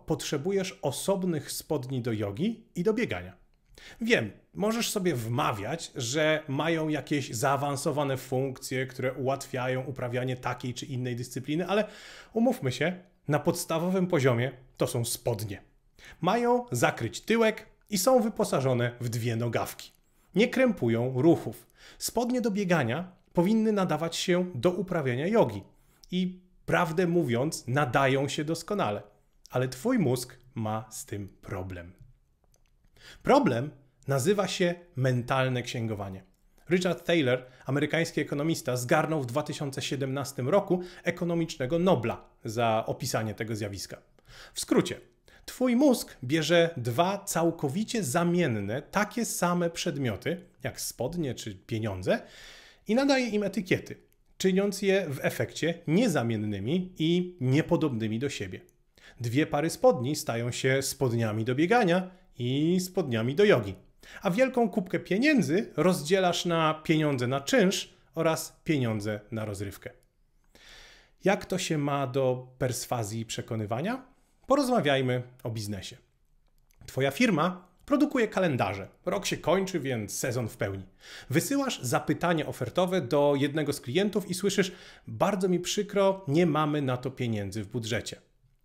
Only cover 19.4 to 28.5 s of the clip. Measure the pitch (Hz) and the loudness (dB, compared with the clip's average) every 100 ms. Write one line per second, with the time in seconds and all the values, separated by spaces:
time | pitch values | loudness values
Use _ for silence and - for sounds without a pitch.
19.4 | 120 110 95 - - _ _ _ _ 175 | -2 -2 -4 -10 -18 _ _ _ _ 2
20.4 | 247 262 254 190 - 113 127 127 160 160 | 2 4 2 2 0 2 0 4 4 4
21.4 | 123 - - _ - - - - 240 254 | 0 -12 -16 _ -20 -10 -4 -2 0 0
22.4 | 226 196 185 170 113 139 185 - _ - | 0 0 2 2 2 -2 -6 -14 _ 2
23.4 | 175 220 220 202 170 151 165 - - 175 | 4 4 2 2 0 0 -2 -2 2 2
24.4 | 180 127 175 180 185 170 131 120 170 220 | 0 0 0 0 -2 -2 -2 -2 2 4
25.4 | 131 101 - _ _ _ - 180 185 180 | 4 0 -12 _ _ _ -6 -2 -2 -4
26.4 | - _ - 170 170 160 175 175 147 117 | -18 _ 0 0 2 2 2 2 2 0
27.4 | 151 - - 135 143 139 135 135 139 - | 0 -4 -2 0 2 4 4 2 0 -4
28.4 | 151 | -4